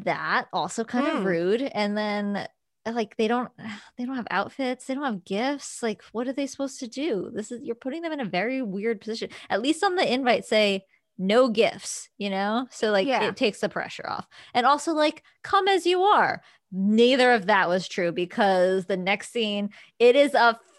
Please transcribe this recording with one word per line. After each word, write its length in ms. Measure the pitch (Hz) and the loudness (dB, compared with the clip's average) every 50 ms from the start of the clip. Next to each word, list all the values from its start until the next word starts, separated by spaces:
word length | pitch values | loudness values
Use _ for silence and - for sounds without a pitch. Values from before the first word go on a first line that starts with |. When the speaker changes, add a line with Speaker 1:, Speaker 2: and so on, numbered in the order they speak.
| 190 | -4
Speaker 1:
that. 420 | 180 156 143 156 156 185 247 240 - - | -4 -4 -4 -2 -2 -2 -2 -2 -2 -4
Also 320 | 180 151 180 - - 226 | -4 -4 -4 -4 -6 -6
kind 240 | - - 247 285 302 | -4 -2 -2 0 0
of 100 | 320 277 190 | 0 0 0
Speaker 2:
Hmm. 40 | |
Speaker 1:
rude. 360 | 190 175 165 170 180 208 233 277 | 0 0 0 0 0 0 0 -2
And 360 | 269 - 208 208 208 208 214 | -4 -4 -2 -2 -2 -2 -2
then, 480 | 214 208 208 208 208 202 202 190 - - - _ _ _ _ _ _ | -4 -4 -4 -4 -4 -4 -4 -6 -8 -10 -12 _ _ _ _ _ _
uh, 60 | 220 226 | -6 -4
like, 240 | 240 220 214 - | -4 -4 -4 -4
they 100 | - 226 | -2 0
don't, 240 | 214 233 247 247 - - - | 0 0 -2 -2 -6 -10 -14
<sighs> 400 | - 220 208 208 - - _ - | -14 -14 -14 -14 -16 -18 _ -10
they 60 | 247 | -8
don't 100 | 247 269 | -6 -6
have 140 | 254 214 - | -6 -6 -4
outfits. 560 | 180 185 202 - - - 269 247 254 254 - | -2 -2 -4 -4 -6 -6 -4 -4 -4 -6 -6
They 80 | - 262 | -8 -6
don't 80 | 269 294 | -4 -4
have 220 | 269 220 185 - | -4 -4 -6 -6
gifts. 580 | - 190 196 240 269 294 277 - - - - - | -6 -4 -2 -2 -2 -4 -4 -8 -12 -10 -6 -6
Like, 220 | 226 208 - - - - | -6 -6 -6 -10 -10 -8
what 160 | 214 247 254 | -6 -6 -4
are 40 | 262 | -4
they 140 | 294 277 | -4 -6
supposed 320 | 269 - - 277 269 269 - | -6 -6 -6 -6 -8 -6 -10
to 80 | 269 | -12
do? 460 | 220 - 262 285 330 233 185 - - - | -10 -8 -6 -4 -4 -4 -4 -4 -6 -8
This 160 | 202 214 - | -10 -10 -10
is, 100 | 247 233 294 | -12 -12 -10
you're 120 | 247 233 | -10 -10
putting 280 | 233 - 269 262 330 339 | -8 -8 -8 -8 -8 -6
them 100 | 330 311 | -6 -6
in 80 | 285 | -6
a 40 | 254 | -6
very 380 | 185 156 180 202 240 262 262 262 | -4 -2 -2 -2 -2 -2 -4 -4
weird 380 | 208 185 202 196 233 233 202 | -6 -6 -4 -4 -4 -4 -4
position. 300 | - 214 220 220 208 185 - - - - | -6 -10 -8 -8 -8 -10 -12 -16 -8 -4
At 100 | 208 202 | -4 -2
least 220 | 226 277 320 320 - | 0 0 0 0 0
on 140 | 403 359 | 0 0
the 160 | 359 320 - 233 | 0 0 0 0
invite, 320 | 262 269 254 226 - 202 | 0 2 2 0 0 0
say, 400 | - 220 214 214 202 196 190 - _ _ _ _ _ _ - | 0 2 2 4 2 2 -2 -4 _ _ _ _ _ _ -6
"No 300 | 180 190 208 240 262 262 | -2 2 4 4 4 4
gifts," 580 | 214 208 220 - - 202 - - - - - - _ | 4 2 2 2 0 -4 -10 -10 -10 -12 -12 -16 _
you 140 | - 202 202 | -8 -6 -4
know? 360 | 190 190 196 208 214 233 262 240 | -2 -2 -2 0 0 -2 -2 -6
So, 200 | - - - 220 | -6 -4 -2 2
like, 160 | 208 196 190 | 2 2 2
Speaker 2:
Yeah. 180 | 185 254 220 214 190 | 2 2 0 0 -2
Speaker 1:
it 80 | 196 | 0
takes 240 | - 269 214 196 - | 0 0 0 0 -2
the 80 | - 202 | -4 -4
pressure 380 | - - - - - - - - | -4 -6 -8 -8 -10 -12 -8 -8
off. 180 | - - - - _ - - - - | -8 -8 -8 -12 _ -20 -20 -4 -2
And 120 | 240 240 | 2 4
also, 260 | 262 285 294 - 339 330 | 4 4 2 2 -2 0
like, 280 | 302 302 302 302 - - _ _ _ - | 2 2 0 0 -4 -10 _ _ _ -4
"Come 240 | - - 392 381 392 | 0 2 2 4 4
as 180 | 392 370 330 | 2 2 2
you 160 | 349 359 359 370 | 2 2 4 4
are." 400 | 403 415 254 196 143 - - - _ _ _ _ _ 190 | 4 4 4 4 2 0 -4 -8 _ _ _ _ _ -6
Neither 600 | 185 190 202 214 220 233 247 262 262 254 247 247 | -2 0 2 4 6 6 6 6 6 6 4 4
of 140 | 226 185 | 4 2
that 220 | 180 214 190 180 165 | 2 2 4 4 2
was 180 | 175 190 175 | 2 0 -2
true, 240 | - - - 180 170 160 | -4 -4 -2 -2 -2 -2
because 720 | 180 175 175 - 240 220 196 190 185 180 185 185 190 180 | -2 -4 -4 0 0 2 4 4 4 4 4 2 0 -2
the 100 | - 202 | -2 -4
next 340 | 185 180 190 202 202 - - | -2 0 -2 -2 -2 -4 -6
scene, 380 | - 240 226 214 208 202 202 202 - - - _ _ - | -6 -4 -4 -2 -2 -4 -6 -6 -8 -14 -20 _ _ 4
it 180 | 233 247 247 | 6 8 8
is 160 | 285 285 285 - | 8 8 6 6
a 240 | 226 233 233 226 - _ _ _ | 4 4 4 4 2 _ _ _